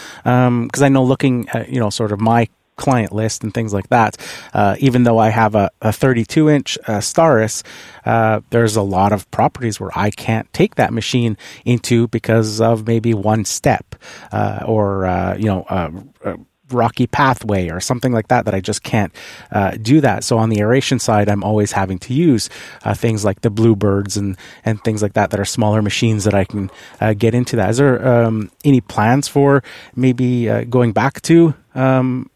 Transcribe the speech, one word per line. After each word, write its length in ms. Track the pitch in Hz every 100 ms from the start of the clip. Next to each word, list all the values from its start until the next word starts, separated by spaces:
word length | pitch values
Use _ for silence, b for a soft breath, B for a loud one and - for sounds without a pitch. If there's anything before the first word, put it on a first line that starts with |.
| B B 123
Um, 440 | 123 123 120 117
'cause 120 | -
I 80 | 139
know 140 | 135
looking 440 | 127 135 135 123 101
at, 200 | 117 -
you 100 | 127
know, 100 | 107
sort 220 | - 107
of 80 | 101
my 280 | 113 120 113 _ _ -
client 380 | 139 123 101
list 300 | 104 110 -
and 100 | 110
things 180 | 117 110
like 160 | 101 -
that, 280 | 123 - - B B B -
uh, 200 | 101 101
even 240 | 135 123
though 160 | 120 113
I 100 | 110
have 240 | 107 110
a, 160 | 107 98 -
a 120 | 110
thirty-two 560 | - 135 120 107 156 151
inch, 260 | 147 - - -
uh, 100 | 104
Staris, 640 | - - 165 117 110 - - B B B
uh, 380 | - 113 110 107 -
there's 260 | 117 113 107
a 60 |
lot 300 | 98 95 98
of 160 | 101 -
properties 500 | - 127 - 117 -
where 120 | 95 -
I 140 | 107
can't 420 | - - 113 -
take 200 | - 208 -
that 160 | 120
machine 460 | 117 - 127 117 104 B B -
into 420 | 120 - 120 117
because 520 | 113 - 113 107 107
of 280 | 113 113 107
maybe 260 | 113 113
one 320 | 107 104 110 98
step, 500 | - 143 107 - - B B B
uh, 320 | 104 104 101 -
or, 400 | 107 101 98 92
uh, 320 | 92 92 95
you 80 | 107
know, 160 | 92 -
uh, 220 | 95 80 90 - _ -
a 120 | 87 - _ -
rocky 340 | 123 113 - 123
pathway 640 | - 135 120 107 98 87
or 100 | 85
something 320 | - 120 131
like 180 | 117 -
that, 160 | 123 104
that 100 | 98
I 40 |
just 220 | 95 98
can't, 320 | - 110 92 B B B B
uh, 260 | 104 98 -
do 220 | 113 151
that. 220 | 135 95
So 160 | - 117
on 100 | 113
the 100 | 107
aeration 380 | 104 135 - 127
side, 320 | - 107 101
I'm 140 | 101
always 300 | 95 107 104
having 260 | 101 95 92
to 140 | - 131
use, 340 | 175 113 - B B B
uh, 120 | 110 104
things 280 | 117 107
like 180 | 101 95
the 100 | 117
Bluebirds 640 | 104 113 101 101 98 101 104
and, 180 | 101 92 B B 113
and 180 | 107
things 200 | 113 107
like 100 | 101
that, 160 | 107 98
that 100 | 101
are 60 | 98
smaller 380 | - 107 107
machines 400 | 104 - 117 110
that 100 | 104
I 120 | 98 95
can, 260 | 104 95 B B B
uh, 140 | 110
get 220 | 101 113 120
into 200 | 123 117
that. 120 | 95
Is 80 | 117
there, 300 | 143 120 127
um, 420 | 120 113 110 101 _ 147
any 160 | 127
plans 460 | - - 110 135 -
for 340 | 143 139 139 B B B 123
maybe, 540 | 127 123 123 123 110
uh, 140 | 110
going 280 | 117 127 120
back 300 | 107 131 -
to, 300 | - 165 165 - _ 131
um, 560 | 131 131 127 127 -